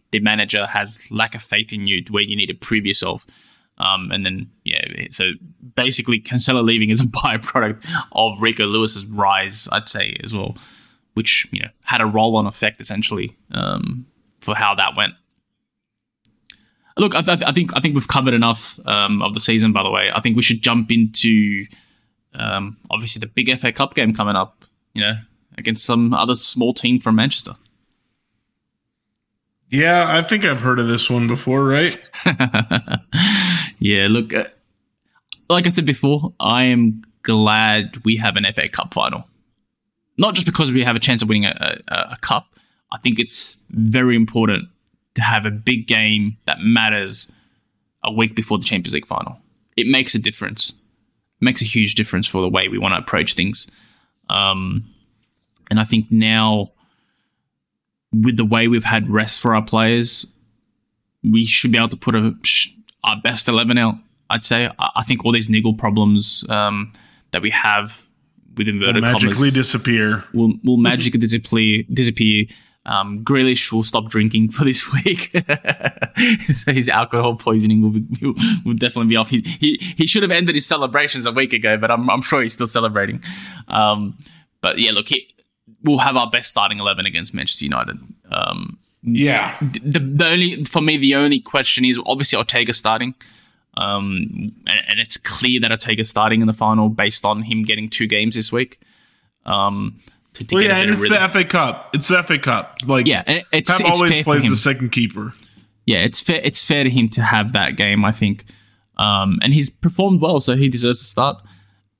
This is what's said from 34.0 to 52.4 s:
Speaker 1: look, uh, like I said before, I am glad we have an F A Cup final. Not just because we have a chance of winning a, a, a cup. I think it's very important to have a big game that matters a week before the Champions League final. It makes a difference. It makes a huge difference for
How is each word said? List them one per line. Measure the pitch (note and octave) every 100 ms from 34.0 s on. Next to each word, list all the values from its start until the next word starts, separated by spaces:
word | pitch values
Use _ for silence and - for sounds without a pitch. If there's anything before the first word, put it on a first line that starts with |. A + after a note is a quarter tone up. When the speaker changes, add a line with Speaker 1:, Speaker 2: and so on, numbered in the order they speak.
| G2
Speaker 1:
look, | A#2 A2+
uh, | A2 - - _ _ _ _ _ _ _ - -
like | F3+ F3
I |
said | F3 D3
before, | C3 C#3 D3 D3 -
I | G#2+ A#2+
am | B2+ B2 A2+ A2 - _
glad | - A2 G#2+ G#2+ A2 G#2+ G2+ -
we | A2 A2
have | G#2+ -
an | G2
F | -
A | -
Cup | - -
final. | - A#1 - - _ _ _ _ _ _ _ _ -
Not | G#3+
just | G3 D#3+
because | - D3
we | B2+
have | B2 A2+
a |
chance | C3 A#2+
of | A2
winning | G#2+ G2+
a, | - - - -
a, | -
a | - -
cup. | - G#2+ - _ _ _ _
I | -
think | B2+ A2
it's | A#2 - - - -
very | A2 A2 B2+ B2+ A#2
important | A2 A#2 G#2+ G2 F2 _ _ _ _ -
to |
have | A2 A2 G#2+
a |
big | G#2+ B2+ A#2+ A2+
game | A2 G#2+ G#2+ G#2 A2 -
that | -
matters | G#2 A#2 A2 G#2 G2 - - _ _ _ _ _ _ _
a | -
week | A2 A2+ A2+
before | G#2 G#2
the | -
Champions | G2+ F2
League | - -
final. | - - - _ _ _ -
It | A#2+
makes | C3 B2+
a | G#2+
difference. | G#2+ - G2 G#2+ -
It | - _ _ _ _ _ _ B2
makes | B2
a | A2
huge | A#2 G2+ A2+
difference | G#2+ F#2+ -
for | F#2+